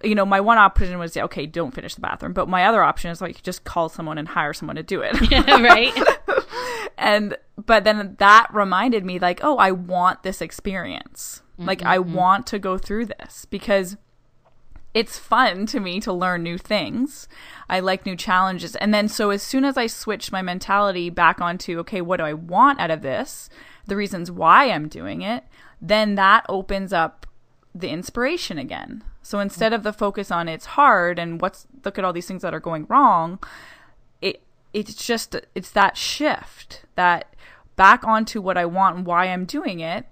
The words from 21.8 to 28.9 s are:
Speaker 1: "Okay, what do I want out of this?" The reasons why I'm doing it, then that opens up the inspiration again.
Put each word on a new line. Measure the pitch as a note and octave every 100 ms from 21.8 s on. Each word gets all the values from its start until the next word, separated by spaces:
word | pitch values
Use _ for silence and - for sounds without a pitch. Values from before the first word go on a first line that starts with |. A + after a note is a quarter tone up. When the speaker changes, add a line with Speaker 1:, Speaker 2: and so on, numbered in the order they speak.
Speaker 1:
"Okay, | E3 F#3+
what | E3+ F3+
do |
I | D#3
want | D#3 E3+ F#3+ C#4 C#4
out | E3+
of | D#3
this?" | C#3 C3 C4 - - - - - -
The | G3
reasons | G3+ F#3 F3
why | F3+ E3 G#3+ C4+
I'm | D#3+ D3+
doing | - F#2+ D#3+
it, | F#3+ B3 - - - -
then | E3 G#3+ G#3+
that | G3+ F#3+ A3+ -
opens | F#3+ - G3 F#3
up | F3+ - - - - _ _ _
the | F3 -
inspiration | G#2+ - A#3 C4 F4 - D3+
again. | - D2+ -